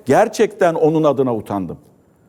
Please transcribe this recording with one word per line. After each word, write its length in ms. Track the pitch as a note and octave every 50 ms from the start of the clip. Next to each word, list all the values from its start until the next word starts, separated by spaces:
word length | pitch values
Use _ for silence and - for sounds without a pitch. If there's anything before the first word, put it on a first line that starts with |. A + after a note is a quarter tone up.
| -
gerçekten 680 | - C3+ E3+ G#3+ A#3+ - - A3 G#3 - - F#3+ F3 E3
onun 300 | D#3+ D#3+ D3+ D#3+ D#3 D#3
adına 320 | D3 C#3 B2+ C3+ B2+ A#2
utandım. 420 | G#2+ G2+ - G#2 G2+ F#2 D#2+ D#2+ - - _ _ _ _ _ _ _ _